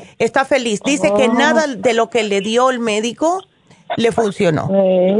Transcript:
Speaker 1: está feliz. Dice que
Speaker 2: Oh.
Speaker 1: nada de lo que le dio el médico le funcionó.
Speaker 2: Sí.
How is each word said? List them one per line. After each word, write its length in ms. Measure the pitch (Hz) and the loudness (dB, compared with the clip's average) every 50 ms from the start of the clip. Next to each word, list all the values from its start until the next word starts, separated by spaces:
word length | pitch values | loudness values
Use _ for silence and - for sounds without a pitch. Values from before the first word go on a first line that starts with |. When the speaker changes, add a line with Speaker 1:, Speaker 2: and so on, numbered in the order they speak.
| - - - - | -12 -16 -6 -4
Speaker 1:
está 280 | - 226 - 285 269 | -2 0 0 0 0
feliz. 360 | - 294 269 247 233 208 196 - | 0 0 0 0 0 -2 -2 -2
Dice 300 | 262 285 285 - 196 202 | -2 -2 0 0 0 2
que 120 | - 262 233 | 2 2 2
Speaker 2:
Oh. 40 | 240 | 2
Speaker 1:
nada 320 | 254 277 302 320 330 311 294 | 2 2 2 2 2 0 -2
de 260 | 262 190 190 254 226 | -2 -2 -2 0 0
lo 160 | 226 226 226 | 0 0 0
que 140 | - 240 214 | 0 -2 -2
le 180 | 214 196 196 | -2 -2 -2
dio 280 | 190 220 226 240 254 262 | -2 -2 0 0 2 0
el 80 | 254 240 | 0 -2
médico 640 | 233 226 208 214 220 240 226 - 302 320 349 381 381 _ _ _ _ _ - - _ - - | -2 -2 -2 -2 -4 -4 -4 -2 -2 -2 -2 -2 -6 _ _ _ _ _ -20 -20 _ -10 -4
le 160 | - 226 233 | -2 0 0
funcionó. 560 | 196 - 233 208 190 - 208 170 156 - - - | 0 0 0 -2 -2 0 0 0 0 0 -2 0
Speaker 2:
Sí. 500 | 190 196 196 185 185 185 180 185 196 214 | 2 2 2 4 2 2 2 2 2 2